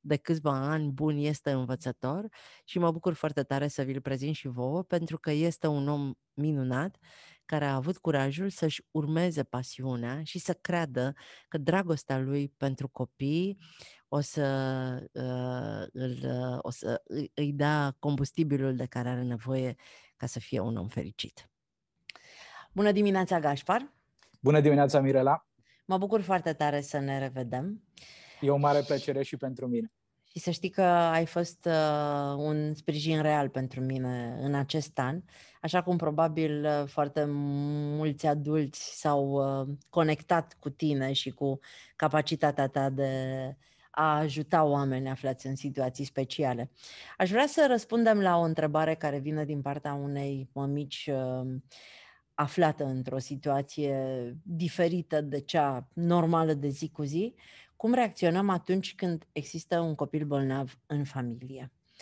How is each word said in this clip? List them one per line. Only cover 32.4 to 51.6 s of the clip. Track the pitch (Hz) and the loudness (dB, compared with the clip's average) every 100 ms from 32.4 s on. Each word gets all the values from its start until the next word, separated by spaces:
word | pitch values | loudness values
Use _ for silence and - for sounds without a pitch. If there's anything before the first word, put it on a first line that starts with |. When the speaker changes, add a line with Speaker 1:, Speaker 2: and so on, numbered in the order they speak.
| 151 151 151 | 0 0 -2
Speaker 1:
sprijin | 151 - 151 156 156 | -4 -4 -2 0 2
real | 151 151 139 | 4 4 2
pentru | 135 131 127 | -2 -4 -4
mine | 131 131 127 123 120 123 | -4 -2 -2 -4 -6 -4
în | 135 | -2
acest | 143 139 156 143 - | 0 0 -2 -4 -2
an, | 127 165 - - - - | -2 -2 -8 -20 -20 -8
așa | 160 180 | -2 0
cum | 175 175 | 2 0
probabil, | 165 151 160 156 160 147 | 0 2 2 2 0 0
uh, | 151 147 143 | 0 0 0
foarte | 156 143 151 147 | -2 0 0 0
mulți | 143 143 143 143 147 147 151 156 143 156 | 0 -2 -2 -2 -2 -2 -2 -2 0 0
adulți | 147 143 156 143 - - - | 0 0 0 -2 -6 -14 -4
s-au, | 151 143 139 | 2 2 2
uh, | 139 139 135 135 143 _ | 2 0 -2 -4 -8 _
conectat | 175 156 156 - 170 160 - | 2 2 2 2 0 0 -10
cu | 147 | -10
tine | - 156 139 135 | -2 0 0 0
și | 135 135 | -2 -4
cu | - 139 135 - - - - | -4 -2 -2 -8 -20 -16 0
capacitatea | 156 156 143 160 147 143 135 | 2 2 2 2 2 2 0
ta | 143 135 | 2 0
de | 135 135 131 131 131 131 139 _ _ _ | 0 -2 -2 -4 -4 -6 -10 _ _ _
a | - 156 151 | 2 4 4
ajuta | 156 139 - 170 | 0 -2 2 4
oameni | 156 143 139 131 135 | 6 4 2 -2 -4
aflați | 131 135 131 135 | -4 -4 -4 -6
în | 135 | -6
situații | 147 139 127 127 | -6 -2 -2 -2
speciale. | 139 - 131 - 135 120 127 _ - - - - | -6 -4 -4 0 0 0 -6 _ -20 -20 -12 -2
Aș | 185 | 2
vrea | 220 285 | 4 2
să | 320 285 | 4 4
răspundem | 240 - 233 226 214 | 4 2 4 6 6
la | 190 170 | 6 4
o | |
întrebare | 165 160 156 151 156 | 4 2 2 2 2
care | 160 151 143 | 0 -2 -2
vine | 143 156 | -2 -4
din | 147 147 | -2 -4
partea | 135 143 147 | -4 -4 -4
unei | 143 143 143 139 139 131 | -4 -4 -4 -4 -6 -8
mămici, | 139 139 143 143 - - | -6 -2 -2 -4 -8 -4
uh, | 135 127 127 127 131 | -2 -2 -4 -4 -8